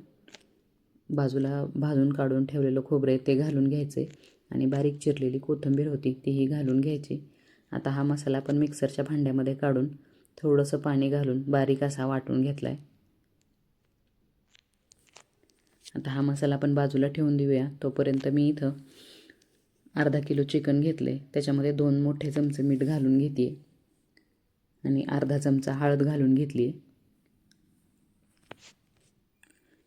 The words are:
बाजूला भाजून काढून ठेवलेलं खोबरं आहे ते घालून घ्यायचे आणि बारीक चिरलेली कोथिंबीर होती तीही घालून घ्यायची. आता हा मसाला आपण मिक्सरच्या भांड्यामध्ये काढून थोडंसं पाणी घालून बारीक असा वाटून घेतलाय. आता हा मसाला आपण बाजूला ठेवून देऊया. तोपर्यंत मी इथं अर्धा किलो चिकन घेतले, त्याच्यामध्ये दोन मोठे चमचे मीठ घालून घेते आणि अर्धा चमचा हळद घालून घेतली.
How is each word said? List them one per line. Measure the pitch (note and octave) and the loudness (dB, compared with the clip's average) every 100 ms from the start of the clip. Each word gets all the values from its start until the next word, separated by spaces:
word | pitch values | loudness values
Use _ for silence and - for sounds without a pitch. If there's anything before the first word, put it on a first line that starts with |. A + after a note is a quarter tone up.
| - _ _ - _ _ _ _ _ _ - | -8 _ _ -20 _ _ _ _ _ _ -6
बाजूला | C#3+ C3+ C3+ C3+ C#3+ C#3+ C#3+ | -2 0 0 -2 -4 -4 -4
भाजून | D3+ C#3+ C#3 | 0 2 2
काढून | C#3+ C3+ C3 C3+ | 2 0 0 0
ठेवलेलं | C#3+ C3+ C3 C3 | 0 0 0 0
खोबरं | D3 C3+ | 0 2
आहे | C3 C3+ | 2 2
ते | C3+ | 2
घालून | D3+ C#3+ C#3 | 2 2 2
घ्यायचे | D3 D3 C3+ - - - _ _ | 0 -2 -4 -6 -8 -20 _ _
आणि | C3 C3 | -2 0
बारीक | C#3 C#3+ C#3+ | 0 0 0
चिरलेली | D3+ C#3+ C3 C3+ | -2 0 -2 -2
कोथिंबीर | C#3 D3 C#3+ C#3 D3 | -2 -2 0 0 0
होती | C#3+ C3+ B2+ C#3+ | -2 -4 -4 -2
तीही | C#3 C3+ | 0 0
घालून | D3 C3+ C3 | 0 0 2
घ्यायची. | C#3+ D3+ - D3 - _ _ _ _ | 0 -2 -6 -10 -10 _ _ _ _
आता | - C#3 | -6 -4
हा | C#3 | -2
मसाला | C#3+ C#3+ C#3 C3+ | 0 0 0 -2
आपण | C#3 C#3+ | 0 0
मिक्सरच्या | D3 D3 C3+ - C3+ | 0 0 -2 -2 -4
भांड्यामध्ये | D3+ C#3 C3 C3 C3+ | -2 0 0 -2 0
काढून | C#3+ B2+ C#3+ C#3+ - _ _ - | 0 0 0 -4 -18 _ _ -6
थोडंसं | D#3 C#3+ C#3+ D3 | 2 2 2 -2
पाणी | D3 C3+ C3+ | 0 0 0
घालून | C#3+ C#3 C3 | 0 0 -2
बारीक | C3+ C#3 C3+ C3+ | 0 0 2 2
असा | C#3+ C#3 C3 | 0 -2 -4
वाटून | C3+ C3 B2+ | -4 -2 -2
घेतलाय. | C3+ C#3+ B2+ C#3+ - _ _ _ _ _ _ _ _ _ _ _ _ _ _ _ _ _ _ _ _ _ _ - _ _ _ _ _ _ - - | 0 -2 -6 -8 -12 _ _ _ _ _ _ _ _ _ _ _ _ _ _ _ _ _ _ _ _ _ _ -20 _ _ _ _ _ _ -14 -8
आता | C#3 | -6
हा | C3+ | -2
मसाला | C#3+ C#3+ C#3+ C#3 | -2 0 0 0
आपण | C#3+ | 0
बाजूला | C#3+ C#3 C3+ C#3+ | 2 2 2 0
ठेवून | D3 D3+ C#3+ | 0 0 2
देऊया. | C#3 C3 C#3 C#3+ | 2 2 0 -4
तोपर्यंत | C#3 B2+ C#3 C3+ C#3 | -4 0 0 0 0
मी | C#3+ D3 | 2 2
इथं | D3+ C#3 C#3+ - - - - - _ _ _ _ _ _ D#3 | 0 -4 -4 -12 -20 -20 -20 -20 _ _ _ _ _ _ -2
अर्धा | D3 C#3+ | 0 0
किलो | C#3+ C#3+ | 0 -2
चिकन | C#3+ D3+ C#3+ C#3+ | 0 0 2 2
घेतले, | D#3+ D#3+ B2+ C3+ - | 2 0 -4 -4 -4
त्याच्यामध्ये | D3 C#3+ C#3 C#3+ | -4 0 0 0
दोन | D3 D3 C#3 | 0 2 2
मोठे | C#3+ D3 D3+ | 0 -2 -4
चमचे | D3 D3 C#3+ | 0 0 0
मीठ | C#3 C3 | 0 2
घालून | C3+ D#3 C3 C3+ | 2 2 4 4
घेते | D3 C3+ B2+ D3 - _ _ _ _ _ _ _ _ _ _ _ | 2 0 -2 -4 -16 _ _ _ _ _ _ _ _ _ _ _
आणि | C#3 C#3 - | -2 -2 0
अर्धा | C#3 C3+ C#3+ | -2 0 0
चमचा | D3 C3+ C3+ | 2 2 0
हळद | C3+ C#3+ C#3+ | 0 2 2
घालून | C#3 D3 C3 C3 | 2 2 4 4
घेतली. | D3 B2 A#2+ - - _ _ _ _ _ _ _ _ _ _ _ _ _ _ _ _ - - _ _ _ _ _ _ _ _ _ _ _ | 2 0 -2 -4 -16 _ _ _ _ _ _ _ _ _ _ _ _ _ _ _ _ -20 -20 _ _ _ _ _ _ _ _ _ _ _